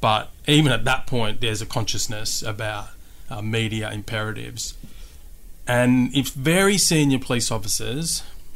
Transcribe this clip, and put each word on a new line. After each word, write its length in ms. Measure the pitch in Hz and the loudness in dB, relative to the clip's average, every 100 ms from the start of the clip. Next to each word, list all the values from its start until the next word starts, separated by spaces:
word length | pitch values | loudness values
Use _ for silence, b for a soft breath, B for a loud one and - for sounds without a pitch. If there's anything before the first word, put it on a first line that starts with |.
But 300 | 117 107 - - - | 2 2 0 -6 4
even 240 | 151 151 | 6 6
at 120 | 113 117 | 4 4
that 200 | 131 - | 2 2
point, 340 | 123 110 - | 2 2 2
there's 200 | 117 107 | 2 -2
a 40 | 110 | -2
consciousness 760 | - 107 - - 107 110 - | -2 0 -2 -2 -4 -4 -4
about, 460 | 117 104 110 104 104 - b b b | -4 -4 -4 -6 -8 -14 b b b
uh, 140 | 113 | -6
media 480 | 107 113 110 110 107 | -2 0 0 -2 -4
imperatives. 840 | 107 107 113 107 110 117 117 - - B B B B B - - - - | -6 -4 -4 -4 -6 -8 -8 -10 -10 B B B B B -18 -16 -12 -2
And 460 | 123 123 127 123 143 | 2 4 4 4 0
if 140 | 127 | -2
very 460 | - 131 175 196 202 | -2 2 4 4 4
senior 400 | - 160 143 131 | 4 4 4 2
police 320 | - 123 - | 0 -2 0
officers, 720 | 113 104 - 110 131 165 - - B - | -2 -2 -2 -2 -4 -2 -4 -6 B -10